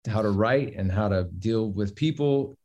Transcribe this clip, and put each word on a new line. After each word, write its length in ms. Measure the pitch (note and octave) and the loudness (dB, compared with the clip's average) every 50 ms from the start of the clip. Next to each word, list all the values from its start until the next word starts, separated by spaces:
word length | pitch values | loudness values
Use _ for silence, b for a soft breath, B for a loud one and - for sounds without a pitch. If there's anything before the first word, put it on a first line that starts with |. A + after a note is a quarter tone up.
| - A#2+ | -8 -4
how 140 | G#2+ A2 A2 | -2 0 0
to 80 | G#2+ | 2
write 440 | G2+ F#2+ G#2+ A2+ B2+ C#3 C#3 - - - | 2 2 2 4 2 2 0 -2 -4 -4
and 120 | G2 F#2+ | -2 0
how 180 | F#2 G#2 G#2+ G2+ | 0 2 2 2
to 160 | G2 F#2 F2+ | 2 0 0
deal 460 | F2 F2 F2+ F#2+ A2+ A2+ A2+ A2 A2 | -2 -6 -4 -2 0 0 0 0 -2
with 240 | G2+ G2 G#2+ G2+ G2+ | -2 -2 -4 -4 -2
people 640 | - C#3 D#3 D#3 D3+ D3 C#3+ C#3 C#3 C3+ C3+ - - _ | -2 -2 -2 0 0 0 2 2 2 0 -2 -6 -14 _